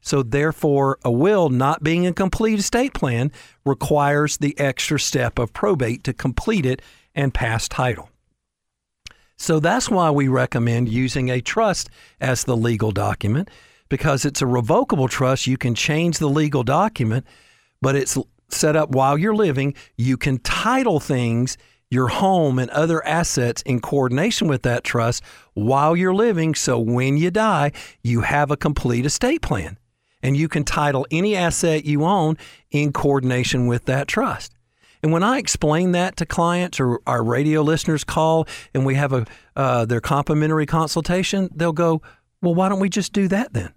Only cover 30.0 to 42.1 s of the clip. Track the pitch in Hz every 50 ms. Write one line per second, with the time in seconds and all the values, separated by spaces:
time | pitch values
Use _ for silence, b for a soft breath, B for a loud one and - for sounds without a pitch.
30 | _ _ _ _ - 131 139 139 160 151 - 160 147 - - - 147 147 139 131
31 | 139 - - 160 185 214 208 185 175 170 139 - - 170 156 156 151 151 147 143
32 | 151 170 202 196 160 156 160 B B B B B B B - 147 147 147 139 -
33 | - 143 139 139 127 127 127 123 123 - - 127 123 120 120 120 - - 131 135
34 | 143 - - 214 226 220 - - - - - _ b b b b b b b b
35 | b 156 160 170 185 220 254 277 202 - - - - 151 151 165 180 185 175 175
36 | 180 190 - - 170 - - - 170 170 175 175 180 180 - - 135 123 120 117
37 | _ - 127 120 117 113 120 123 143 151 156 156 151 147 160 151 - - 160 143
38 | - - - 170 156 160 160 160 156 B B B B B B 139 135 135 131 135
39 | 147 139 131 127 113 B B B B B B - 139 131 123 120 117 110 123 117
40 | - - 156 139 143 - 156 151 151 156 156 156 151 143 - 165 160 147 - 170
41 | 156 - 175 185 190 - - 196 190 180 - 151 165 170 160 151 170 170 165 156
42 | B B